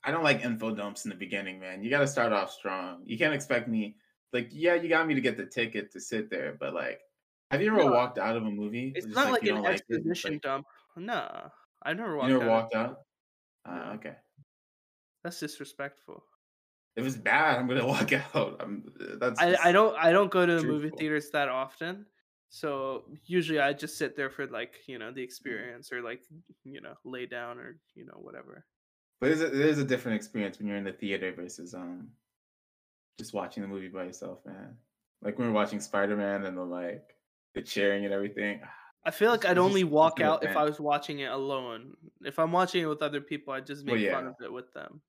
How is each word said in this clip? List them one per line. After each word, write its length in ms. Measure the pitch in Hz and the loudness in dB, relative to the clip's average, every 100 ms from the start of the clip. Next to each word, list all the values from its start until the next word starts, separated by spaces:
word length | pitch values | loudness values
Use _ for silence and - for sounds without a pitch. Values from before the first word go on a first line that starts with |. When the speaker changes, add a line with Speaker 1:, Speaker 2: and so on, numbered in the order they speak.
Speaker 1:
I 80 | - | -2
don't 120 | 160 | 2
like 180 | 156 120 123 | 4 4 2
info 300 | 110 113 104 | -2 -2 -4
dumps 300 | 101 104 107 | -6 -8 -10
in 40 | |
the 60 | 92 | -8
beginning, 420 | 95 98 98 92 | -6 -6 -6 -10
man. 240 | 92 92 | -10 -8
You 60 | 107 | 0
gotta 160 | 143 139 | 2 2
start 260 | 135 117 | 4 2
off 180 | 107 95 | 2 0
strong. 520 | - 98 95 90 90 - | -6 -6 -4 -6 -10 -8
You 120 | 113 | 0
can't 160 | 156 143 | 0 0
expect 320 | 139 120 117 | 0 0 0
me, 280 | 113 104 - _ _ _ | -2 -2 -6 _ _ _
like, 160 | 123 117 | -4 -4
yeah, 240 | 147 165 175 | 0 2 2
you 140 | 165 | 4
got 180 | 160 160 | 2 4
me 80 | 135 | 2
to 60 | |
get 160 | 123 110 | 2 -2
the 80 | 98 | -6
ticket 440 | - 117 113 101 | -2 -2 -2 -8
to 80 | 95 | -10
sit 280 | - 113 107 | -6 -4 -4
there, 280 | 92 73 71 | -4 -4 -4
but, 140 | 69 | -6
like, 280 | 82 65 - _ _ _ _ _ | -4 -4 -6 _ _ _ _ _
have 100 | 139 | 2
you 80 | 208 | 4
ever 160 | 214 147 | 6 6
Speaker 2:
No. 60 | |
Speaker 1:
walked 280 | 123 123 107 | 6 4 0
out 180 | 101 117 | 0 0
of 60 | 107 | -2
a 60 | |
movie 420 | 104 104 113 131 | -2 -4 -4 -4
Speaker 2:
It's 140 | 135 110 | -6 -4
Speaker 1:
just 180 | 107 269 | 0 2
Speaker 2:
not 60 | |
Speaker 1:
like 100 | 247 | 4
Speaker 2:
like 20 | |
Speaker 1:
you 40 | 214 | 2
Speaker 2:
an 80 | 196 | 0
Speaker 1:
don't 80 | |
like 200 | 190 190 - | 0 -2 -2
it? 140 | 170 160 | -2 -2
It's 160 | 175 | -2
Speaker 2:
exposition 160 | - 151 | -4 -4
Speaker 1:
like 0 | |
Speaker 2:
dump. 260 | 139 135 143 - _ - | -4 -4 -6 -20 _ -14
Nah, 540 | 190 220 - - - - _ _ | -4 -4 -4 -10 -14 -18 _ _
I 100 | - | -6
never 240 | 170 226 151 | -4 -2 0
Speaker 1:
You 100 | 127 | 4
Speaker 2:
walked 100 | 131 | 4
Speaker 1:
never 40 | |
Speaker 2:
out 100 | 117 113 | 6 4
of 0 | |
Speaker 1:
walked 180 | 113 | 4
Speaker 2:
a 20 | 110 | 0
Speaker 1:
out? 300 | 120 135 _ _ _ _ _ _ - | -2 -6 _ _ _ _ _ _ -12
Ah, 280 | 87 85 | -10 -8
Speaker 2:
No. 20 | 107 | -10
Speaker 1:
okay. 220 | - - _ _ _ _ _ _ _ _ _ _ | -12 -14 _ _ _ _ _ _ _ _ _ _
Speaker 2:
That's 160 | - 175 | -12 -8
disrespectful. 840 | 151 - 139 - 143 143 - - _ _ _ _ _ _ _ - | -10 -10 -14 -10 -12 _ -20 -20 _ _ _ _ _ _ _ -4
Speaker 1:
If 100 | 131 | -4
it's 120 | 123 | -2
bad, 400 | 104 127 156 123 | 2 4 6 4
I'm 80 | 127 | 2
gonna 180 | 127 120 | 2 2
<laughs> 0 | |
walk 240 | - - | 2 2
out. 440 | 131 - 147 - - | 2 2 0 0 -2
I'm, 320 | - 104 - - | -8 -8 -12 -12
uh, 160 | - - | -12 -2
that's 260 | 123 123 | -2 4
Speaker 2:
I, 120 | 170 180 | 4 6
I 160 | 170 | 8
Speaker 1:
just 0 | |
Speaker 2:
don't, 240 | 180 220 151 | 8 6 6
I 140 | 165 | 6
don't 200 | 180 202 | 8 6
go 140 | 185 180 | 6 4
to 100 | 170 | 4
the 80 | |
movie 260 | 156 151 151 | 2 0 -2
Speaker 1:
truthful. 80 | - | -4
Speaker 2:
theaters 320 | 156 151 147 | 0 0 0
that 180 | 151 143 | 0 0
often, 560 | 127 131 - 165 190 208 _ _ _ _ | 0 -4 -6 -8 -8 -14 _ _ _ _
so 560 | - 156 139 135 131 - 151 _ | -8 -4 -2 -4 -6 -10 -20 _
usually 340 | 180 156 151 | 0 2 4
I 140 | 139 | 2
just 240 | 143 147 - | 2 -6 -4
sit 180 | 143 - | -6 -2
there 140 | 135 | -6
for, 160 | - 135 | -4 -8
like, 340 | 113 120 - - | -6 -8 -12 -14
you 120 | 127 | -12
know, 120 | 110 | -10
the 120 | 131 127 - 143 | -10 -10 -10 -10
Speaker 1:
Mm. 140 | 110 | -8
Speaker 2:
experience 280 | 120 120 147 | -10 -14 -10
or, 100 | 127 | -8
like, 220 | 120 127 _ 160 180 _ | -8 -10 _ -20 -20 _
you 180 | 135 139 | -18 -16
know, 140 | - - 127 | -16 -16 -12
lay 200 | 127 123 | -10 -8
down 320 | 123 120 120 | -10 -10 -12
or, 200 | 123 156 _ - | -14 -18 _ -20
you 100 | - | -20
know, 120 | - | -18
whatever. 460 | - - - - _ _ _ _ _ _ | -18 -18 -18 -20 _ _ _ _ _ _
Speaker 1:
But 80 | 127 | 4
it 40 | |
is 80 | 156 | 4
a, 40 | 160 | 4
it 60 | |
is 260 | 135 151 147 | 4 4 4
a 60 | 127 | 2
different 300 | 123 123 107 | 0 2 -2
experience 400 | - 113 101 - | -2 -4 -4 -4
when 100 | 104 | -6
you're 80 | 101 | -4
in 60 | |
the 80 | 98 | -4
theater 400 | 92 101 98 92 | -6 -4 -2 -2
versus, 400 | 90 90 - 87 | -6 -12 -12 -14
um, 380 | 92 87 87 - - _ _ _ _ _ _ _ _ _ _ | -12 -10 -12 -14 -20 _ _ _ _ _ _ _ _ _ _
just 140 | 110 | -8
watching 280 | 104 90 - | -6 -6 -8
the 60 | 98 | -8
movie 180 | 98 95 | -8 -8
by 160 | 95 90 | -8 -10
yourself, 400 | 87 - 90 - | -10 -12 -12 -16
man. 320 | 92 101 117 _ _ _ _ | -16 -16 -20 _ _ _ _
Like, 160 | 101 104 | -8 -2
when 100 | 120 | 0
we're 60 | |
watching 260 | 107 101 104 | 2 2 0
Spider-Man 680 | - 101 101 104 101 101 98 | -4 0 2 2 0 -2 -4
and 120 | 90 | -6
the, 60 | |
like, 520 | 90 87 87 - - _ _ _ _ | -6 -6 -6 -8 -14 _ _ _ _
the 80 | - | -12
cheering 440 | - - 101 101 101 | -6 0 2 2 0
and 80 | |
everything, 480 | 98 101 104 104 101 | -2 -4 -4 -4 -4
ah, 100 | - - - _ | -10 -20 -20 _
Speaker 2:
I 80 | - | -6
feel 200 | - 214 | 2 4
like 140 | 233 202 | 4 4
Speaker 1:
it's, 0 | |
Speaker 2:
I'd 120 | 180 | 6
Speaker 1:
it's 20 | |
Speaker 2:
only 240 | 185 196 | 6 4
Speaker 1:
just, 20 | 175 151 | 4 6
it's 120 | 160 | 6
Speaker 2:
walk 60 | 160 | 6
Speaker 1:
an 20 | |
Speaker 2:
out 220 | 156 160 | 2 2
if 120 | 151 160 | 0 2
Speaker 1:
event. 0 | |
Speaker 2:
I 80 | |
was 160 | 151 147 | 0 0
watching 400 | 147 143 143 143 | 0 0 -2 -8
it 120 | 135 | -6
alone. 640 | 131 135 139 123 113 127 - 160 _ | -4 -4 -4 -6 -10 -12 -20 -20 _
If 160 | - 147 | -10 0
I'm 140 | 165 | 2
watching 320 | 175 180 180 | 4 2 2
it 40 | 160 | 0
with 140 | 151 | -2
other 200 | 151 143 | -2 -4
people, 320 | 139 147 147 | -6 -10 -6
I'd 120 | 135 139 | -8 -8
just 200 | 143 139 | -10 -2
Speaker 1:
Well, 100 | 117 | 0
Speaker 2:
make 60 | |
fun 220 | 101 92 127 | 2 0 -4
Speaker 1:
yeah. 20 | |
Speaker 2:
of 80 | 131 | -10
it 80 | 120 | -12
with 180 | 120 127 | -12 -12
them. 280 | - - 156 | -14 -16 -16